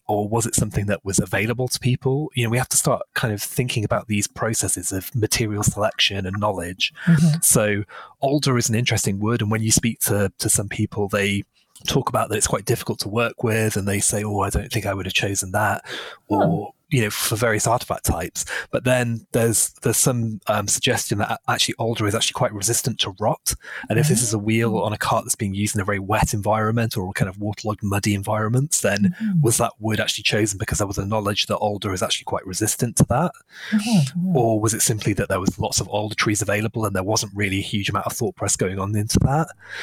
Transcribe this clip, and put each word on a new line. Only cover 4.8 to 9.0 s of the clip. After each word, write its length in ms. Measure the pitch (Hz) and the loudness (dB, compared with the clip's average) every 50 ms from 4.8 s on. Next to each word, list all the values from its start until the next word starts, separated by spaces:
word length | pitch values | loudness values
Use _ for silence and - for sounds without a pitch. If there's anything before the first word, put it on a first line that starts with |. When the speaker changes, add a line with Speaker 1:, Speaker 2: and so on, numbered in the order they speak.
| 87 - 98 | -4 -4 -4
Speaker 1:
of 200 | 95 - - - | -4 -6 -4 -4
material 500 | 120 101 - - - 120 107 104 101 104 | -2 0 0 0 0 0 0 0 0 -2
selection 640 | - - 104 104 110 - - - - 101 98 95 | -2 0 0 -2 -2 0 0 0 0 0 -2 -4
and 140 | 92 95 98 | -4 -4 -2
knowledge. 540 | 104 107 98 92 87 87 - - - - - - - | -2 -2 -2 -2 -4 -8 -6 -4 -4 -6 -6 -2 4
Speaker 2:
Mm-hmm. 340 | - 170 143 165 160 147 170 | 6 6 8 8 6 4 4
Speaker 1:
So 420 | - - - 127 107 104 104 101 101 - - - - - - - | 2 4 4 4 4 4 2 0 -2 -6 -10 -18 -18 -18 -10 -4
alder 360 | - 135 143 151 - 143 127 120 | -2 0 2 2 2 2 2 2
is 120 | 117 - | 2 2
an 60 | 110 | 2
interesting 440 | 110 120 127 120 104 | 2 2 2 0 0